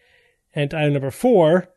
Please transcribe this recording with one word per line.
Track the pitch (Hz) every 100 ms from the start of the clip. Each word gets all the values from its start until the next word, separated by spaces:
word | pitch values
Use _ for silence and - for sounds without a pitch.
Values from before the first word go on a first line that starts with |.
| _ _ _ _ _ -
And | 143
item | 160 151
number | 143 135
four, | - 247 220 156 180 -